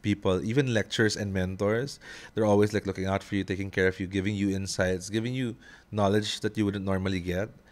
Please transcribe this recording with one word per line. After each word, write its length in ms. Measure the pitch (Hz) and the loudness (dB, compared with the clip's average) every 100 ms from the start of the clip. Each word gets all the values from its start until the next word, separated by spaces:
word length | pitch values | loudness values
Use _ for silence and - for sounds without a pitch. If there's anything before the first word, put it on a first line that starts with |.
people, 420 | 104 101 98 92 | -2 0 2 0
even 300 | 110 123 135 | 2 0 2
lecturers 420 | 113 98 - 110 - | 0 0 2 2 2
and 160 | 101 | -2
mentors, 680 | 95 92 95 101 110 139 - - - - | -2 -2 -2 0 0 -4 -10 -16 -18 -8
they're 100 | - | 0
always, 300 | 107 101 104 104 | 4 6 6 2
like, 80 | |
looking 220 | 95 95 95 | -2 -4 -2
out 140 | 98 | -2
for 100 | - | -2
you, 100 | 101 | -2
taking 260 | 95 95 98 | -2 -4 -2
care 180 | 98 95 | 2 2
of 100 | - | 2
you, 80 | 92 | -2
giving 300 | 98 95 104 | -2 -2 0
you 140 | 101 | 0
insights, 560 | 95 95 - 92 92 95 | 0 -4 0 0 0 -2
giving 240 | 110 117 | -4 -2
you 240 | 131 123 117 - - _ | -2 -4 -6 -14 -20 _
knowledge 500 | 107 101 104 104 - | 0 2 2 0 -2
that 120 | 107 107 | -2 0
you 80 | 101 | 0
wouldn't 180 | 101 | 0
normally 340 | 98 95 95 92 | -2 0 0 -2
get. 280 | 87 90 110 - - | -2 -2 -4 -10 -20